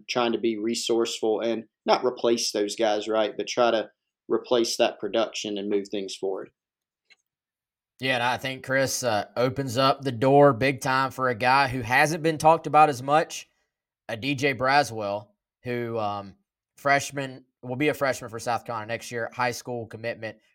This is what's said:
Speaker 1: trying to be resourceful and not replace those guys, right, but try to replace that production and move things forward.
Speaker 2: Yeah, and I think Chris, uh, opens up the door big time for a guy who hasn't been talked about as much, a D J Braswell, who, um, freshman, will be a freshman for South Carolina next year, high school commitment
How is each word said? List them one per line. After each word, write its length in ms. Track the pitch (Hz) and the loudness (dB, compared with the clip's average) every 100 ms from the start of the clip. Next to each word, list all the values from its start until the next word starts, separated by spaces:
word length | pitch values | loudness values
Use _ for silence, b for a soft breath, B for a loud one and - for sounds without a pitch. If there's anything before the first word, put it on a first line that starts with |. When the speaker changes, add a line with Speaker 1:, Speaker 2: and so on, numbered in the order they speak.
| - | -6
Speaker 1:
trying 240 | 127 117 | -2 0
to 60 | 113 | 0
be 180 | 117 104 | -2 -2
resourceful 840 | 113 117 - 117 113 - 113 107 | -4 -4 -2 0 0 -2 0 0
and 240 | 117 110 - _ | 0 -4 -8 _
not 200 | - 208 | 0 2
replace 480 | 123 - 120 117 - | 2 0 0 0 0
those 240 | 110 104 101 | -2 -4 -2
guys, 320 | 113 104 104 | 0 0 -2
right, 240 | 110 107 101 | -2 -2 -4
but 120 | - | -6
try 220 | - 117 | 0 2
to 180 | 110 98 _ _ _ - | 2 -2 _ _ _ -4
replace 480 | 113 - 123 - - | -4 0 0 0 2
that 240 | 117 - | 0 0
production 580 | - 139 - - 110 101 | -4 -2 -2 -4 -8 -6
and 100 | 101 | -2
move 200 | 101 98 | -2 -2
things 240 | 104 95 | -8 -8
forward. 360 | - 95 95 - _ _ _ _ _ _ _ _ _ _ _ _ _ _ _ | -8 -6 -6 -10 _ _ _ _ _ _ _ _ _ _ _ _ _ _ _
Speaker 2:
Yeah, 140 | 131 | -2
and 80 | 123 | 0
I 140 | 123 117 | 0 -2
think 280 | 131 131 | -4 -8
Chris, 380 | 131 135 131 - | -2 0 0 0
uh, 240 | 123 104 - 113 | 0 -2 -2 0
opens 400 | 127 - 135 113 | 0 0 -4 2
up 260 | 135 139 | 2 2
the 100 | 135 | -2
door 400 | 117 135 143 143 | 0 4 8 8
big 280 | 113 131 127 | 6 0 0
time 300 | 139 131 135 | 0 0 0
for 180 | 131 127 | -2 -4
a 60 | |
guy 320 | 110 127 135 135 | 0 4 4 4
who 140 | 127 | 0
hasn't 420 | 113 131 151 170 | 0 4 4 2
been 160 | 160 156 | -2 4
talked 300 | 160 165 156 | 4 4 4
about 200 | 147 151 | 6 6
as 140 | 123 | 4
much, 460 | 135 151 - - - _ _ _ _ _ - | 2 2 2 -8 -16 _ _ _ _ _ -12
a 80 | 113 | -6
D 200 | 131 135 | -4 0
J 180 | 139 | 0
Braswell, 720 | 123 127 143 131 110 101 104 107 _ _ _ | 0 2 4 2 -2 -4 -4 -6 _ _ _
who, 340 | 127 120 117 113 | -6 -4 -4 -2
um, 360 | 104 101 98 - _ _ _ _ | -4 -4 -10 -18 _ _ _ _
freshman, 680 | 139 143 - 139 131 131 _ _ | 0 0 0 -8 -10 -12 _ _
will 140 | 127 123 | -10 -2
be 120 | 151 | -2
a 60 | |
freshman 360 | - 135 123 120 | 0 -2 -2 -8
for 80 | 113 | -10
South 260 | 123 117 | -4 -4
Carolina 220 | - 113 107 | -4 -10 -6
next 240 | 113 - | -8 -6
year, 180 | 120 113 | -8 -8
high 160 | - 123 | -4 -4
school 360 | 117 - 120 110 | -4 -10 -10 -10
commitment 500 | 110 117 110 110 107 _ | -10 -8 -8 -10 -14 _